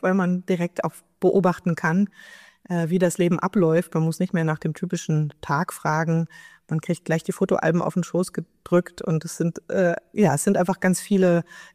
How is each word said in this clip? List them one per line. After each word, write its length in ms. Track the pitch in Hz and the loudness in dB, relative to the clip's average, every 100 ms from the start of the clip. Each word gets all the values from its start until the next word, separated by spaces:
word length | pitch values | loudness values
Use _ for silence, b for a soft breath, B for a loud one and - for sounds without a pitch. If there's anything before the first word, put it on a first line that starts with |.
weil 100 | 185 | 0
man 320 | 190 180 180 | 2 0 -2
direkt 400 | - 175 175 - | -2 -2 -2 -4
auch 80 | 165 - _ _ | -6 -8 _ _
beobachten 580 | 185 196 180 170 175 160 | 2 4 2 0 -2 -2
kann, 340 | 165 180 202 B B B B B - | 0 2 0 B B B B B -6
äh, 220 | 175 165 | -4 0
wie 80 | 180 | 2
das 180 | 175 - | 0 2
Leben 220 | 175 175 | 0 0
abläuft. 560 | 185 208 160 160 - | 0 2 4 2 0
Man 80 | 165 | 0
muss 160 | 160 - | 0 0
nicht 160 | 185 | -2
mehr 100 | 170 | 0
nach 140 | 160 156 | 0 -2
dem 160 | 160 | -4
typischen 580 | - 180 170 - 151 147 - | -4 -6 -4 -2 0 -2 -6
Tag 320 | - 147 180 | -4 -2 -2
fragen. 540 | - 156 156 165 165 165 B B B _ | -4 -2 -2 0 -2 -2 B B B _
Man 120 | 160 | -6
kriegt 240 | - 170 - | -4 -6 -2
gleich 160 | 160 | -2
die 100 | - | -4
Fotoalben 480 | - - - 160 170 | -4 0 0 2 0
auf 140 | - | 0
den 100 | 180 | -2
Schoß 300 | - 170 185 | -2 -4 -4
gedrückt 640 | - - _ - 175 - - | -6 -12 _ 0 0 0 -6
und 240 | - 160 | -4 -4
es 140 | 165 - | -4 -4
sind, 240 | 170 - - | -4 -4 -4
äh, 240 | 190 175 - - | 0 0 -2 -6
ja, 220 | - 185 | 0 2
es 100 | 143 | 2
sind 140 | 202 185 | 0 0
einfach 220 | 180 185 | 0 0
ganz 200 | 185 180 | 0 0
viele 440 | - 196 180 170 B B B | 0 2 4 2 B B B